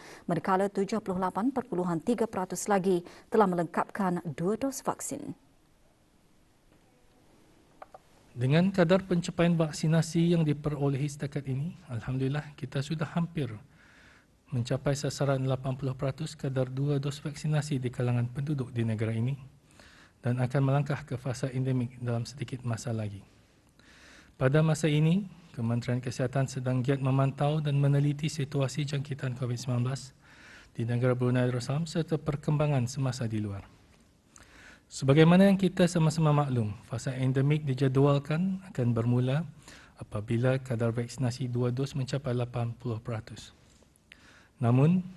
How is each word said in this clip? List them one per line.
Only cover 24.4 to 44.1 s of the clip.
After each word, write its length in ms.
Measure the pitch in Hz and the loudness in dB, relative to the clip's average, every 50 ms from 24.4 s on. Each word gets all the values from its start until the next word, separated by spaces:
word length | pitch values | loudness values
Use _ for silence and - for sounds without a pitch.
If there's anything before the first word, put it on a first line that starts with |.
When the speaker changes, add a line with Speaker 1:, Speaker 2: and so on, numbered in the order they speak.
| 135 131 139 156 | 2 4 4 4
Speaker 2:
masa 320 | 156 160 151 - - 156 | 4 2 2 2 2 2
ini, 320 | 147 151 156 160 175 202 208 - - - - - - | 2 4 4 4 4 2 0 -4 -10 -20 -20 -14 -8
Kementerian 480 | - 117 117 117 120 - - 123 127 123 | -4 -2 0 0 0 0 -2 -2 -2 -2
Kesihatan 480 | 127 - - 131 123 - 139 135 131 | -4 -4 -2 -2 0 0 0 0 0
sedang 320 | - 135 123 127 127 127 120 | -2 -4 -2 0 0 0 2
giat 160 | 135 139 135 | 2 0 2
memantau 640 | 135 131 131 135 135 135 135 - 151 147 156 156 147 | 2 2 2 4 2 2 0 0 0 0 0 0 0
dan 160 | 147 139 143 | 0 2 2
meneliti 480 | 143 139 143 143 143 147 147 147 160 156 | 4 4 4 4 4 2 0 0 -4 -4
situasi 560 | - - 135 - - 139 135 127 - 151 147 139 | -4 -4 -4 -4 -2 -2 -2 0 -2 -4 -4 -2
jangkitan 520 | 147 139 - - 135 139 - 131 120 - | -2 -4 -4 -6 -6 -6 -4 -6 -4 -4
covid 160 | 127 120 120 | -4 -4 -4
sembilan 280 | 120 - 127 123 120 123 127 | -4 -2 -2 0 0 0 0
belas 240 | 139 - - - - _ - - - - - - - - - - - | -2 -6 -8 -12 -20 _ -20 -20 -20 -20 -20 -20 -20 -20 -20 -12 -8
di 80 | - 117 | -4 -2
negara 320 | 113 120 120 131 127 123 | -2 0 2 2 2 2
Brunei 320 | 123 123 123 123 127 123 127 | 2 2 2 4 4 2 2
Darussalam 400 | 123 123 120 - 135 156 170 160 | 0 -2 -2 -2 -2 -2 -2 -2
serta 320 | - 175 156 - - 143 | -2 -2 -2 0 -2 -2
perkembangan 680 | - - 147 - - 160 151 143 151 147 143 131 117 113 | -2 -2 -4 -2 0 0 0 2 2 2 2 2 0 0
semasa 360 | - 139 135 127 127 - 120 110 | -2 -2 -2 -2 -2 -2 -4 -4
di 120 | 110 107 | -2 -2
luar. 240 | 104 104 101 98 - - - - - _ _ _ _ _ _ _ _ _ - - - - - - - - - - _ _ | -4 -4 -6 -10 -12 -16 -20 -20 -20 _ _ _ _ _ _ _ _ _ -20 -20 -20 -20 -20 -20 -20 -20 -20 -20 _ _
Sebagaimana 560 | - - 139 135 143 160 160 165 175 185 196 196 | -10 0 2 6 8 8 10 10 10 10 8 8
yang 80 | 190 | 6
kita 320 | 190 190 175 - - 180 170 | 6 2 2 2 4 2 4
sama-sama 480 | - 165 160 156 160 165 160 151 147 | 4 4 2 2 4 4 4 4 4
maklum, 400 | 147 147 135 127 120 110 104 98 - - | 4 2 2 2 0 0 0 -4 -8 -10
fasa 320 | - - 117 - 135 127 | -8 -8 -6 -6 -6 -4
endemik 480 | 131 131 131 127 135 135 143 151 151 151 | 0 0 2 2 2 2 2 2 0 0
dijadualkan 960 | 139 127 127 139 139 131 135 139 143 143 139 139 - 156 160 185 196 185 190 - - | -2 0 0 0 2 4 6 6 6 4 2 0 -2 -2 -2 0 -2 -2 -4 -8 -8
akan 200 | - - 123 120 | -4 0 0 2
bermula 560 | 117 117 113 120 120 123 127 127 131 156 170 - - - - - - - - - - | 2 2 2 2 2 2 2 2 0 -2 -2 -6 -10 -18 -20 -20 -20 -20 -20 -20 -20
apabila 640 | - - - - 107 104 113 117 117 127 127 131 131 | -18 -14 -10 -8 -8 -4 -2 0 2 2 2 2 0
kadar 320 | 131 - 123 113 117 117 | -2 -4 -2 0 0 0
vaksinasi 560 | 113 123 120 120 - - 131 120 123 - 131 123 | 0 -2 -4 -6 -4 -4 -2 -2 -2 -4 -4 -4
dua 240 | 117 120 123 123 | -2 -2 -2 0
dos 240 | 123 127 139 - - | -2 -2 -4 -4 -4
mencapai 400 | 139 127 - - 139 - 127 120 | -6 -4 -4 -4 -4 -4 -2 -2
lapan 400 | 123 120 120 - 123 117 117 117 | -2 -4 -4 -4 -4 -4 -4 -6
puluh 240 | - - 123 110 110 | -6 -6 -6 -6 -6
peratus. 560 | - 123 113 107 - - 107 - - - - _ _ _ _ _ _ _ _ _ _ _ | -6 -6 -8 -8 -8 -12 -16 -16 -18 -20 -20 _ _ _ _ _ _ _ _ _ _ _